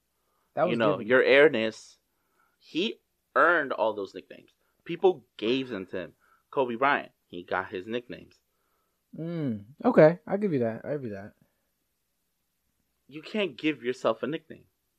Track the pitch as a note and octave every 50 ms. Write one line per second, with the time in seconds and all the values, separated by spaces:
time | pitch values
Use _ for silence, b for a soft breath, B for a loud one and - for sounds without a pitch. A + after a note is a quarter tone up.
0 | _ _ _ _ _ _ _ _ _ _ - C#3 D#3 E3+ B2+ A#2 A2+ G#2 F#2+ F#2
1 | G#2 G#2+ B2 C3 - - B2+ C#3 D3 D#3 C3+ A2 A2 A2 A2+ - - - - _
2 | _ _ _ _ _ _ _ _ _ _ _ _ _ - - D#3 F#3+ A3+ - _
3 | _ _ _ _ _ _ - B2+ C#3+ E3 F3 E3 C#3+ C3 - - G2+ A2 G#2 G2+
4 | G2 - - F2+ - _ - - _ _ _ _ _ _ _ _ _ - E3+ E3+
5 | - F#3 F3+ C3+ - _ _ - G#2 A2 B2+ C3+ C3 B2+ A#2 F#2+ F#2+ - - F#2
6 | E2+ - - _ _ _ _ _ _ _ - C#3 C3 A#2+ A#2 A2+ C3+ C#3+ C#3 G#2
7 | C#2 - _ _ _ _ - F2 F2 - G2 F#2 F#2+ F#2+ G#2+ F#2+ F#2 A2 A2+ A#2+
8 | - - F2 - - - _ _ _ _ _ _ _ _ _ _ _ _ _ _
9 | _ _ - - D#3+ E3+ F3 E3 D3+ C3+ A2 G2+ G2+ A2 C#3+ _ - - - -
10 | D#3 D#3 E3+ F3 _ - F#3+ G#3 G#3+ G3+ D#3 B2+ A#2 A2+ A2 A2+ - - C#3+ D3+
11 | C3 A2+ G2+ G2 G2 G#2+ _ _ _ _ _ _ _ _ _ _ _ _ _ _
12 | _ _ _ _ _ _ _ _ _ _ _ _ _ _ _ _ _ _ _ _
13 | _ _ C3+ D#3 D3+ - - A3 G3+ E3+ B2+ - - D#3 D3+ B2 A#2 A#2+ B2+ -
14 | - B2 A2+ - - B2 D#3 D#3+ _ - - F2+ _ _ _ _ _ _ _